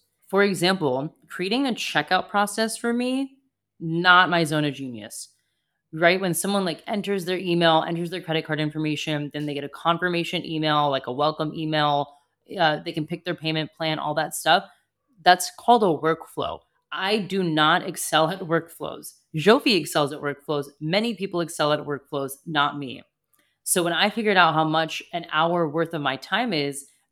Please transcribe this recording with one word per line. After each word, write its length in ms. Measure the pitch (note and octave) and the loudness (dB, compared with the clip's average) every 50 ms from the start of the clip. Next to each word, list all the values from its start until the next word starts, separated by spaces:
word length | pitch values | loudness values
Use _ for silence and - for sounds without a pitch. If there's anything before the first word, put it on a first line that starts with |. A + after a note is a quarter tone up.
| _ _ _ _ _ - | _ _ _ _ _ -2
For 160 | - F#3+ G3+ | 2 4 4
example, 720 | G3+ F#3+ C#3+ E3 F#3 F#3+ F#3 E3 C#3 B2+ C3 C#3+ D#3+ - _ _ _ | 4 2 2 2 2 2 2 0 0 0 0 -2 -6 -10 _ _ _
creating 380 | - - F3+ F#3+ G#3 B3+ C#4+ | -10 -8 -4 -2 -2 0 0
a 60 | C4 A3 | -2 -2
checkout 560 | - - - - D#3 D3 - F#3 F#3 F3+ - | -4 -6 -2 -2 -2 0 2 0 0 0 0
process 480 | - G#3 G#3 G3+ - - A3 A3 A3 | 0 0 0 0 0 -2 -2 -2 -2
for 160 | - - A#3 A#3 | -4 -2 -2 -2
me, 440 | A#3+ B3 B3+ C4 C4 C4+ C4 - _ _ _ _ _ _ _ _ _ | 0 -2 -2 -2 -2 -4 -6 -10 _ _ _ _ _ _ _ _ _
not 500 | - E3 D#3+ E3+ F3 F#3 F3+ F3+ F#3 - | -6 -4 -2 2 4 6 8 8 6 6
my 140 | F3 E3+ E3 | 4 2 2
zone 200 | D3 D#3 D#3 D3+ | 2 2 0 0
of 100 | C#3+ C3 | 0 -2
genius, 540 | C3 C#3 B2+ A#2+ A2 G#2 A2 - - - - _ _ _ _ _ _ _ _ _ _ _ _ - | -4 -8 -10 -10 -12 -12 -14 -14 -14 -16 -16 _ _ _ _ _ _ _ _ _ _ _ _ -2
right? 280 | D#3 F3 E3+ F3+ F#3+ | 2 4 4 4 4
When 140 | G3 F3+ E3 | 2 0 0
someone, 300 | - - G3 G3+ G3+ F#3+ | 0 -2 -2 0 0 0
like, 200 | F3 D#3 - - | -2 -4 -6 -8
enters 380 | - A3+ G#3 - G3+ G3+ G3 E3+ | -6 -6 -4 -2 -2 -2 -2 -2
their 120 | E3+ F#3 | -4 -4
email, 480 | F3 - F3 E3+ E3+ E3+ E3 D#3+ D#3+ - | -4 -2 0 2 4 6 6 6 4 2
enters 240 | - E3+ E3 F3 E3+ | 0 -2 -4 -4 -4
their 120 | F3+ F3+ F3 | -6 -8 -6
credit 240 | - D#3 D#3+ D#3+ | -4 -4 -4 -2
card 140 | - D#3 D3 | -2 -2 -2
information, 680 | D3+ D3 D3+ D#3 D#3 D3+ D3+ D3 - D#3+ D#3 D3 D3 C#3+ - | -2 -2 -2 -2 -2 -2 -2 -4 -4 -4 -4 -4 -4 -6 -8
then 100 | D3+ D3+ | -8 -6
they 100 | D3 C#3+ | -6 -6
get 100 | C#3+ C#3 | -6 -8
a 40 | C#3 | -10
confirmation 800 | - - - E3 E3+ E3 F3 F3+ F3 E3+ E3+ - - F3 - | -12 -4 -2 0 0 0 0 0 0 -2 -2 -2 -4 -6 -6
email, 420 | - E3 D#3 D#3 D#3 D3+ D3+ D3 C#3+ | -4 -4 -2 0 2 2 2 2 2
like, 200 | C3+ C3+ - - | 0 -2 -4 -4
a 40 | B2+ | -2
welcome 400 | C3 D3 D#3 D3+ - D#3+ D3+ - | 0 0 0 0 -2 -4 -6 -4
email, 640 | E3 D#3+ D#3 D#3 D3+ D3+ D3 D3 C#3+ C#3 - - _ _ _ _ _ _ - - F3 | -6 -4 -2 0 2 2 2 2 0 -2 -4 -8 _ _ _ _ _ _ -12 -2 2
uh, 200 | E3+ D#3 D3+ D3+ | 2 2 2 0
they 140 | E3+ E3+ D#3 | -4 -6 -6
can 160 | D#3+ D3+ - | -6 -6 -6
pick 160 | F3 E3 - | -8 -8 -6
their 100 | F3+ E3+ | -8 -8
payment 380 | - D#3+ D#3+ D#3+ D#3+ D#3 D3 - | -6 -4 -4 -2 -2 -4 -6 -6
plan, 220 | - E3 D#3+ D#3 D3 | -6 -4 -4 -4 -4
all 160 | C#3+ D3+ D3+ | -4 -4 -2
that 220 | D#3+ D#3 D3 - | -2 -4 -4 -6
stuff. 340 | - - D#3+ E3+ F#3+ - - - _ _ _ _ _ _ _ _ _ D#3+ | -4 2 2 2 2 2 -2 -12 _ _ _ _ _ _ _ _ _ 4
That's 260 | F3+ F3+ F3+ - - - - | 6 6 6 4 -2 -10 -4
called 240 | - - A#3+ A#3 G#3+ | 2 4 4 6 6
a 40 | |
workflow. 760 | F#3 D#3 C3+ C#3 D#3+ E3 D#3 - - - - C3+ - E2 - - _ _ _ _ _ - | 4 2 2 0 0 -2 -2 -4 -10 -8 -6 -6 -6 -6 -10 -14 _ _ _ _ _ -10
I 260 | D#3+ F#3 F#3+ G#3+ A3+ | -6 -4 -2 -2 -2
do 240 | F#3+ E3+ F#3 G3 F#3 | -2 -2 -2 -2 0
not 440 | E3+ D#3 D#3 D#3 D#3 E3 F3+ - | 0 2 2 4 4 4 2 0
excel 440 | - - - - - - D#3 D#3+ D#3+ | -4 -8 -8 -4 0 2 2 2 2
at 100 | F#3+ G3 | 0 -4
workflows. 760 | - D#3 E3 E3 D#3+ - - - - - - - - - - _ _ _ - | -4 -2 -2 -2 -2 -4 -10 -14 -12 -12 -12 -12 -16 -18 -20 _ _ _ -6
Jofi 420 | D#3+ D3 F#3+ A3+ C#4+ - C#4+ A3 | 2 6 6 6 6 6 4 2
excels 360 | F3 D3 - - D#3+ D3 C3+ D3+ | 2 0 0 0 0 0 0 -2
at 80 | D3 | -4
workflows. 480 | - C#3+ C#3 - - - D#3 C#3+ C3+ C#3+ - _ | -6 -6 -6 -6 -6 -4 -4 -4 -4 -6 -10 _
Many 340 | D3+ D#3 E3+ G#3 A3 A#3+ A3 | -4 -2 0 0 0 -2 -4
people 260 | F3+ G3 G3 G3 F3 | -4 -6 -4 -4 -4
excel 320 | E3+ D3+ - - D#3 D3+ D3+ | -4 -4 -4 -2 0 2 0
at 80 | D3 | 0
workflows, 540 | D3 D3 D3 C3 - _ - C#3 C3+ C3 C3+ - _ | -2 -4 -8 -8 -8 _ -6 -6 -6 -6 -8 -10 _
not 320 | E3 D#3 D3+ C#3+ D3 - D3 | -4 0 0 0 0 -2 -4
me. 240 | C#3+ B2+ A#2 - - _ _ _ _ _ _ _ _ _ _ _ _ - | -8 -10 -12 -14 -16 _ _ _ _ _ _ _ _ _ _ _ _ -2
So 140 | - F#3+ E3+ | 0 0 0
when 100 | E3+ E3+ | 0 2
I 180 | D#3+ F#3 G#3+ | 2 0 0
figured 260 | G#3 A3+ A#3 G#3+ G3+ | 0 0 0 2 4
out 180 | F#3 F3 D#3+ D3+ | 6 6 6 4
how 80 | D#3 D#3 | 4 2
much 400 | D#3 D#3 D#3+ D#3+ D#3+ - - - - - | 2 2 0 0 -2 -4 -10 -10 -10 -10
an 140 | F3 D#3 - D#3 | -10 -8 -4 0
hour 360 | D#3 E3 E3+ F3 F3 E3+ D3+ | 0 2 2 2 0 0 0
worth 240 | C#3 E3 E3 D#3+ E3+ | 0 -2 -2 -2 -4
of 80 | D#3+ | -4
my 140 | C#3+ C3+ C3+ | -4 -4 -4
time 380 | C3+ - - F#3 G#3 B3 B3 F#3 | -4 -6 -4 -2 -2 -2 0 0
is, 340 | D3+ C#3+ C#3+ C#3 C#3 - - _ _ _ _ | 0 -2 -2 -4 -6 -12 -16 _ _ _ _